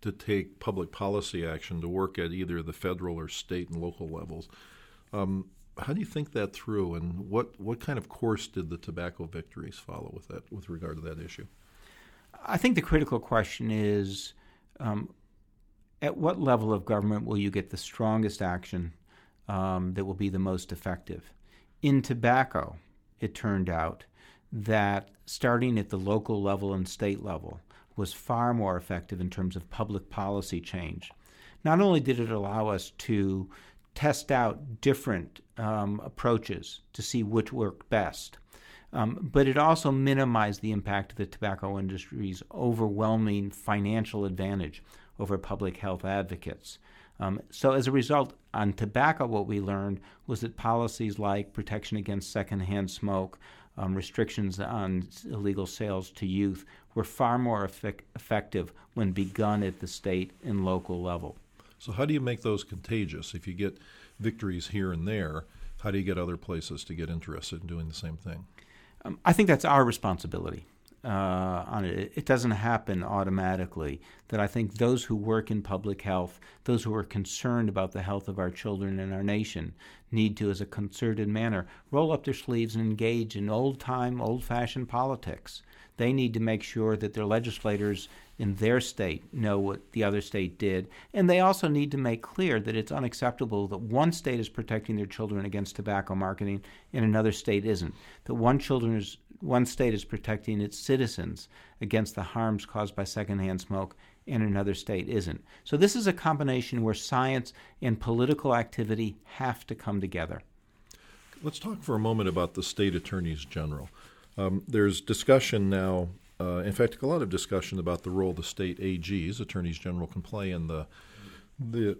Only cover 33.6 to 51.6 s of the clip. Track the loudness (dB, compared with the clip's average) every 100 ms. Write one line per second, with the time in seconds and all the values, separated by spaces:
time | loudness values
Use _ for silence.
33.6 | -20 -20 _ 0 2 2 2 2 2 0
34.6 | -8 0 2 2 2 -2 -4 -12 -16 -6
35.6 | -2 0 0 -4 -6 -2 2 2 2 -8
36.6 | -8 -14 -14 -10 -2 0 2 2 2 0
37.6 | -2 -2 0 2 2 -4 -12 -18 -20 -20
38.6 | -20 -20 -6 0 0 0 2 6 6 6
39.6 | 6 6 4 4 4 4 4 4 2 0
40.6 | -2 -2 0 -2 -2 -6 -8 -4 -4 -2
41.6 | -4 -2 -4 -6 -8 -6 -6 -6 -10 -2
42.6 | 2 4 2 2 2 4 4 2 -2 -4
43.6 | -2 0 2 0 0 -2 -2 -2 -2 -2
44.6 | -4 -8 -18 -20 -18 -8 -4 -4 -4 -4
45.6 | -4 -4 -4 -4 -2 -2 -2 -6 -8 -12
46.6 | -14 -20 -20 -20 -20 -6 -4 -4 -6 0
47.6 | 4 4 4 4 4 4 2 -4 _ 0
48.6 | 0 0 0 4 4 4 0 0 0 -2
49.6 | 0 -2 -2 -4 -8 -16 -8 -6 -6 -2
50.6 | 0 2 2 -2 -4 -2 0 0 -2 -6